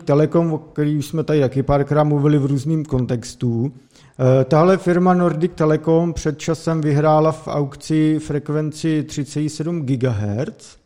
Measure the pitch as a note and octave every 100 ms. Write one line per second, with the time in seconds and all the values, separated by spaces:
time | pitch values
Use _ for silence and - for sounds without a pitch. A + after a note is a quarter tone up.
0 | - D3 D3+ E3+ E3+ D#3 D#3 - D3 D3+
1 | C#3 E3 D3+ D3+ C3 C3+ C3 C#3+ C#3 D3
2 | D3+ D3 C#3+ D3+ C3+ C#3 C#3+ D#3+ C#3+ C3
3 | A#2+ B2 A2 - B2 A#2 C3+ - _ _
4 | - - C3 C3 C3 D#3 F3 F#3 F3+ F3
5 | F3+ F3+ F3 D#3 F3 - D#3 D#3 D#3 D#3+
6 | E3+ D#3+ D#3+ C#3+ - D#3+ - D#3+ D3+ D3
7 | D#3 D#3 D#3 D#3 - D3 C#3+ - - D#3
8 | D#3 D#3 D3+ D3 C#3+ D3+ D#3 C#3+ E3 D#3
9 | D3+ - C#3 D3 D3+ D3 D#3 E3+ C3+ C3
10 | B2+ G#2 G#2 G#2 E3 - - -